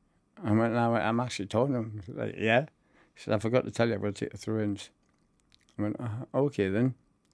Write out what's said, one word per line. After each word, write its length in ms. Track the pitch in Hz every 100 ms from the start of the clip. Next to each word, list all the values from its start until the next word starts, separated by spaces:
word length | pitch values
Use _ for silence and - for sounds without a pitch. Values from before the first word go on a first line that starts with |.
| _ _ _ -
I 60 | 143
went, 220 | 110 117
"No, 200 | 117 117
I'm 260 | 117 98 117
actually 260 | 123 - 95
talking 280 | 107 139
to 40 | 123
him." 240 | 110 104 92
Like, 260 | - 110 90
"Yeah." 300 | 107 120 156 _ _ _ _
He 80 | -
said, 100 | -
"I 60 | 107
forgot 260 | 113 127
to 60 | -
tell 180 | - 117
you, 60 |
I've 80 | 101
got 120 | 104 101
to 80 |
take 80 | -
the 60 | 107
throw-ins." 520 | - 110 104 98 - _ _ _ _ _ _ _ _ -
I 40 |
went, 140 | 104 -
"Uh, 260 | 120 110 -
okay 340 | 131 143 - 95
then." 260 | 101 127 - _ _ _